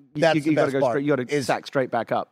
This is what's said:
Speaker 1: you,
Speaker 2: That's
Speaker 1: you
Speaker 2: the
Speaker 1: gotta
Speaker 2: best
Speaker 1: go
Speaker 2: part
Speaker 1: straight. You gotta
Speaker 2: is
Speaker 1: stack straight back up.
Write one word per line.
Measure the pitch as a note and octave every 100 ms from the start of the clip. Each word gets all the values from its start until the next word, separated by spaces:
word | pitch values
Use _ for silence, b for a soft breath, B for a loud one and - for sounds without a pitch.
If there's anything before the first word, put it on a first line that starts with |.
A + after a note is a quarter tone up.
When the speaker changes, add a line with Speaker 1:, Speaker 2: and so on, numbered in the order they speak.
| -
Speaker 1:
you, | D3+
Speaker 2:
That's | D#3+ D#3
Speaker 1:
you |
Speaker 2:
the | D3
Speaker 1:
gotta | D3+ D3
Speaker 2:
best |
Speaker 1:
go | C3+
Speaker 2:
part | C3
Speaker 1:
straight. | C#3
You | C#3+ C3+
gotta | B2
Speaker 2:
is | D3
Speaker 1:
stack | C3+ A#2+ -
straight | C#3 B2
back | A#2 G#2+
up. | A#2 -